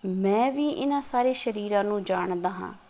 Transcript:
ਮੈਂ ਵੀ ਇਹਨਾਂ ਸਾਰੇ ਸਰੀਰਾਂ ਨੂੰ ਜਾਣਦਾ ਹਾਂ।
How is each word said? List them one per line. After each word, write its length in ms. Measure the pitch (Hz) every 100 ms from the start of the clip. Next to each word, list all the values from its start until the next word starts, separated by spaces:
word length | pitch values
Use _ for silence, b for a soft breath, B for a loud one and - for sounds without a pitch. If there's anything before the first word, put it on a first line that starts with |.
| 190
ਮੈਂ 460 | 185 196 208 262
ਵੀ 160 | 277 294
ਇਹਨਾਂ 340 | - 285 285
ਸਾਰੇ 300 | 269 247 247
ਸਰੀਰਾਂ 520 | 254 - 214 208 208
ਨੂੰ 200 | 202 208
ਜਾਣਦਾ 440 | 190 185 180 180 180
ਹਾਂ। 240 | 185 185 -